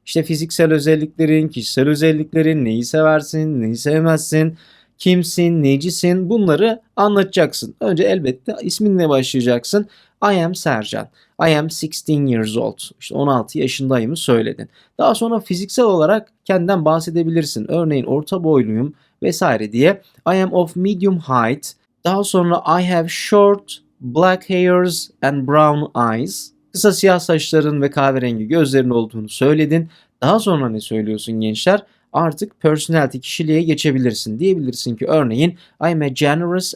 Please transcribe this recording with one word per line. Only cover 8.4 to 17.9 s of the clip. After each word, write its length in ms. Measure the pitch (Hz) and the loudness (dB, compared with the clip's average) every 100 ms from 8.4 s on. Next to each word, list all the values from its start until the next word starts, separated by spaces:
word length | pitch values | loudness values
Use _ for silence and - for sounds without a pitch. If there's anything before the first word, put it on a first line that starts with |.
| - - | -8 -8
isminle 460 | 180 - 208 185 156 | -8 -2 0 2 2
başlayacaksın. 800 | 135 127 131 123 120 - 202 208 _ _ - | 2 0 0 0 0 0 -2 -4 _ _ -4
"I 220 | 202 190 | 0 0
am 100 | 165 | -2
Sercan. 540 | 185 156 113 104 110 107 _ _ - 165 | -4 -2 -2 -4 -10 -10 _ _ -2 0
I 100 | 151 | 2
am 120 | 160 | -2
sixteen 560 | - 156 - - 147 135 | -6 -8 -8 -2 0 2
years 300 | 113 107 113 | 0 -2 -4
old." 220 | 110 - - _ | -4 -8 -18 _
İşte 140 | - | -10
"on 140 | 139 143 | -2 0
altı 300 | 127 107 156 | -2 -4 -4
yaşındayımı" 580 | 131 - 131 127 113 160 | -4 -4 -2 -2 -2 -4
söyledin. 520 | - 117 110 107 110 _ _ - | 0 0 0 -8 -16 _ _ 0
Daha 160 | - | 0
sonra 260 | 220 233 226 | 0 -2 -4
fiziksel 440 | - 175 196 - | -4 -6 -4 0
olarak 480 | 226 180 165 214 - _ | 2 4 2 0 -4 _
kendinden 400 | - 185 175 185 | -2 -2 0 0
bahsedebilirsin. 800 | 156 160 165 170 165 165 143 110 110 | 2 0 -2 -2 0 -2 -2 -6 -4
Örneğin 340 | 165 160 | -2 0